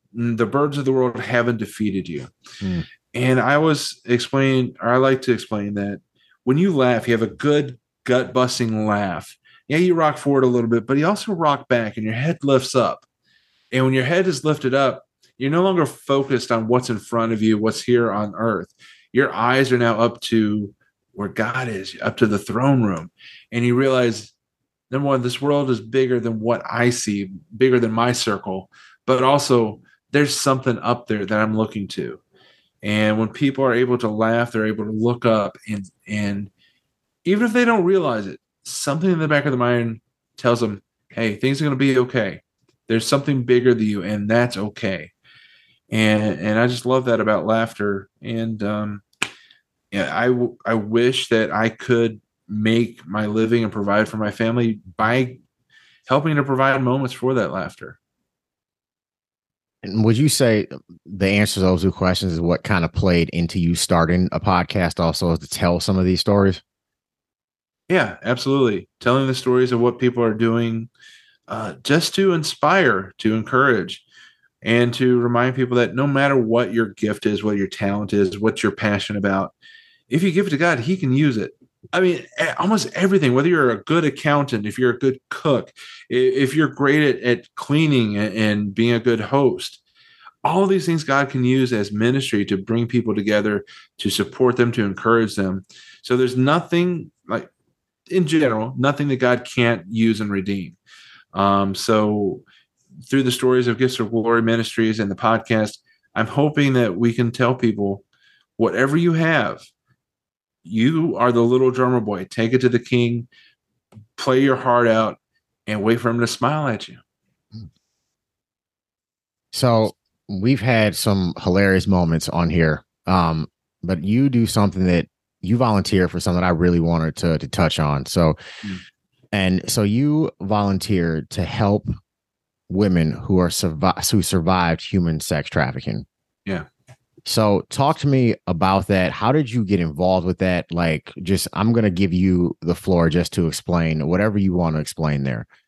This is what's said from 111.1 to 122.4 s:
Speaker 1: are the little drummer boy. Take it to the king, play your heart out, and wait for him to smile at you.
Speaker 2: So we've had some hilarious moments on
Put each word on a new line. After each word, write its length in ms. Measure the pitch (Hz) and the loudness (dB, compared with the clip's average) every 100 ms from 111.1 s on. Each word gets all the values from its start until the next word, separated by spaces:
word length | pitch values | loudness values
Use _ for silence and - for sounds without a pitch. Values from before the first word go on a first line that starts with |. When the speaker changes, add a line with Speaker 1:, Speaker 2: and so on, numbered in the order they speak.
| 95 | 2
Speaker 1:
are 140 | 120 | 2
the 120 | 120 | 4
little 280 | 117 127 131 | 4 4 2
drummer 300 | 123 127 123 | 2 2 0
boy. 240 | 104 98 | -2 -6
Take 300 | 95 - 113 | -6 -2 0
it 80 | 127 | 2
to 60 | 123 | 2
the 100 | 117 | 0
king, 500 | - 123 120 120 117 _ _ _ _ _ _ 110 104 - | 0 0 0 -2 -8 _ _ _ _ _ _ -20 -20 -6
play 240 | - 131 | 0 4
your 160 | 139 131 | 4 2
heart 320 | 127 120 117 | 2 4 4
out, 300 | 110 110 - _ _ _ _ - | 4 0 -4 _ _ _ _ -8
and 160 | 107 | -2
wait 180 | 104 117 | 0 0
for 80 | 120 | 0
him 100 | 117 | -2
to 60 | 117 | -2
smile 400 | - 123 151 143 | -2 -2 -2 -4
at 220 | 107 - | -6 -10
you. 100 | - _ _ _ _ _ 113 107 _ _ _ _ _ _ _ _ _ _ _ _ _ _ _ _ _ _ | -20 _ _ _ _ _ -20 -20 _ _ _ _ _ _ _ _ _ _ _ _ _ _ _ _ _ _
Speaker 2:
So 400 | - 127 113 110 - _ _ - | -2 2 4 2 -2 _ _ -10
we've 320 | 98 110 135 | -2 0 0
had 360 | 98 113 107 - | 2 2 2 0
some 380 | - 98 90 - | 0 2 0 -2
hilarious 440 | - 92 98 95 92 | 0 2 4 2 2
moments 420 | 92 82 80 - | 2 2 0 -2
on 200 | 85 | -2